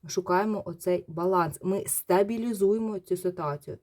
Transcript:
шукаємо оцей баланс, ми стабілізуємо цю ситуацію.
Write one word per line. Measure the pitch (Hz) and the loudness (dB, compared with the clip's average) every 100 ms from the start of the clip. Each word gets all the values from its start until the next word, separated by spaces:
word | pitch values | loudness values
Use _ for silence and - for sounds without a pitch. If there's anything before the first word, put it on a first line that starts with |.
| 160 | -6
шукаємо | - 180 180 214 208 - | -4 2 2 2 0 -4
оцей | 165 - 180 - | -4 0 0 -2
баланс, | 160 175 190 165 143 | -2 2 2 2 -2
ми | 180 196 - | -2 -2 -2
стабілізуємо | - - 185 202 226 233 214 196 220 220 208 | -4 2 2 4 0 -2 2 2 2 0 -4
цю | - 180 | -4 -2
ситуацію. | 180 175 151 147 - 110 | -2 -4 -4 -4 -8 -10